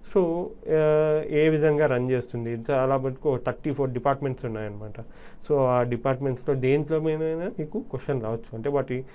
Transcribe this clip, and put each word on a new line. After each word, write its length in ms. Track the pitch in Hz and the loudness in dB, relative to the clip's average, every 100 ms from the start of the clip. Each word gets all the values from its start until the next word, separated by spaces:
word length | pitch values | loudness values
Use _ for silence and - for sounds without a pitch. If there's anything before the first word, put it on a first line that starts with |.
| - 196 | -2 2
So, 300 | 175 170 180 - - 156 | 2 0 -4 -8 0 4
ఆ, 480 | 151 151 156 151 - | 4 4 4 2 2
ఏ 220 | 151 156 | 4 4
విధంగా 360 | 156 151 147 151 | 4 4 4 4
రన్ 260 | 123 127 | 2 2
చేస్తుంది, 460 | 127 120 120 117 117 113 | 0 -2 -6 -4 -4 0
చాలా 260 | 135 131 135 | 0 2 2
మటుకు 420 | 131 - 151 127 - | -2 -2 0 0 -2
థర్టీ 260 | 120 156 | -4 -4
ఫోర్ 160 | 139 135 | -2 -2
డిపార్ట్‌మెంట్స్ 560 | 123 139 139 139 123 120 | 0 0 0 -2 -4 -6
ఉన్నాయన్నమాట. 560 | 107 107 104 107 107 113 - - - - | -6 -8 -8 -12 -12 -14 -16 -16 -10 0
So 60 | 143 | 2
ఆ 280 | 127 123 | 4 4
డిపార్ట్‌మెంట్స్‌లో 720 | 123 120 135 131 135 131 - 135 | 2 0 0 0 -2 -2 -2 0
దేంట్లోనైనా 960 | 127 147 147 156 160 156 160 160 180 - | 4 2 2 0 0 0 -2 -2 -4 -6
మీకు 200 | 156 214 | -6 -6
క్వశ్చన్ 440 | - 131 - 135 | -6 -8 -2 -2
రావచ్చు. 320 | 110 113 - 113 | -2 -4 -6 -6
అంటే 140 | 135 | -2
వాటి, 360 | 143 127 127 131 | 0 0 -4 -6